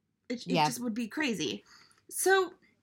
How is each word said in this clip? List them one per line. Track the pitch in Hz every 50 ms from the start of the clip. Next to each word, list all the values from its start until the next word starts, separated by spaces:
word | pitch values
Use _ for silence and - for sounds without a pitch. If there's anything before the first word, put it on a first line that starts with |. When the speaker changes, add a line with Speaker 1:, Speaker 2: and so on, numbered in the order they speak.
| _ _ _ _ _ -
Speaker 1:
it, | 247 233
it | -
Speaker 2:
Yeah. | 269 262 160 151
Speaker 1:
just | 156 233 240
would | 247 240 208
be | 247 233
crazy. | 202 - 311 311 254 214 160 156 - 202 - - _ - - - _ _ _ _ -
So, | - - - 370 392 381 359 339 - _ _ _ _ _